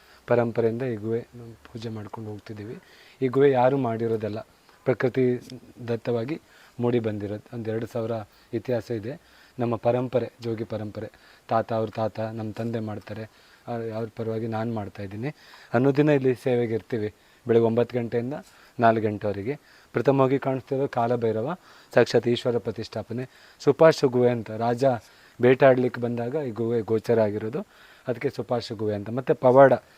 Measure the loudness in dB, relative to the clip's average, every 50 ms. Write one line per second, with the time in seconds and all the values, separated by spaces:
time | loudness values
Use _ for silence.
0 | _ _ -20 -10 -2 0 2 2 2 0 0 0 0 0 0 -2 -4 -4 -6 -6
1 | -4 -4 -4 -4 -6 _ -18 -20 -20 -20 -20 -20 -20 -18 -16 -12 -12 -10 -10 -10
2 | -12 -12 -14 -14 -12 -12 -12 -14 -14 -14 -14 -14 -12 -14 -14 -16 -18 _ -20 -20
3 | -20 -18 -8 -4 -2 0 2 4 4 6 6 6 4 4 4 2 0 -2 -2 -2
4 | -2 -2 -2 -2 -4 -4 -6 -8 -12 _ _ _ _ _ _ _ -2 -2 -2 0
5 | 0 -2 0 2 0 2 0 -2 -6 -14 -18 -18 -20 -20 -18 -12 -8 -6 -6 -4
6 | -4 -4 -4 -4 -4 -6 -8 -10 _ _ _ -20 -20 -16 _ -4 -2 0 0 0
7 | 0 -2 -4 -6 -6 -8 -8 -10 -12 -14 -12 -10 -6 -6 -6 -6 -6 -6 -6 -6
8 | -6 -6 -6 -8 -8 -12 _ _ _ _ -8 -8 -4 -4 -4 -4 -4 -6 -8 -8
9 | -8 -10 -12 -14 _ _ _ -20 -20 _ _ -6 -4 -4 -2 -2 0 0 0 0
10 | 0 0 -2 -2 -2 -4 -10 -10 -8 -6 -6 -6 -6 -8 -8 -8 -8 -10 -12 -12
11 | -14 -14 _ -20 _ -20 -20 _ _ -2 0 0 0 0 -2 -4 -4 -4 -4 -4
12 | -4 -4 -4 -4 -8 -6 -6 -8 -8 -8 -8 -6 -6 -6 -6 -6 -6 -6 -8 -10
13 | -12 -12 -12 -12 -14 -16 _ _ _ _ _ _ -12 -10 -8 -8 -8 -8 -8 -8
14 | -8 -8 -8 -8 -6 -4 -4 -4 -4 -4 -4 -4 -4 -4 -4 -6 -8 -10 -10 -12
15 | -12 -12 -10 -8 -8 -8 -10 _ -18 -20 -20 -20 -8 -2 0 2 4 4 4 4
16 | 4 4 4 4 4 2 0 0 0 0 0 0 0 0 -2 -4 -4 -4 -6 -4
17 | -4 -6 -8 _ _ _ _ _ 0 4 4 6 6 4 4 2 0 0 -2 -6
18 | -4 -2 -4 -4 -4 -4 -8 -10 -12 _ _ -20 -20 -12 _ 2 4 4 4 4
19 | 2 -2 -2 -2 -4 -4 -4 -4 -4 -6 -8 -8 _ _ -20 -20 _ _ -4 0
20 | 2 4 4 4 4 4 2 0 0 -2 -4 -4 -4 -4 -4 -2 -2 -2 -2 0
21 | 0 0 0 0 0 0 0 0 -4 -6 -8 -10 _ -20 -20 -20 -8 0 4 4
22 | 4 4 4 2 2 2 -2 -2 -2 -2 -2 -2 -4 -6 -8 -8 -10 -10 -10 -10
23 | -8 -8 -8 -10 -10 -10 _ -20 -20 -20 -14 -4 0 2 4 6 6 6 6 4
24 | 2 2 2 4 2 2 2 0 -4 -8 -6 -4 -2 -2 0 2 2 2 2 0
25 | -6 -14 -20 -20 -20 -20 _ 2 4 4 6 8 6 6 6 6 2 -2 -2 -4
26 | -6 -4 -4 -4 -6 -4 -4 -6 -6 -6 -4 -4 -2 -2 -2 -2 -2 0 -2 -2
27 | 0 2 2 2 2 2 0 -4 -6 -6 -6 -8 -10 _ _ -20 -20 -20 -20 -14
28 | -8 -6 -6 -4 -4 -6 -4 -6 -6 -4 -4 -4 -4 -6 -8 -6 -4 -4 -4 -4
29 | -6 -6 -6 -4 -2 -2 0 4 6 8 10 10 10 10 8 4 0 _ _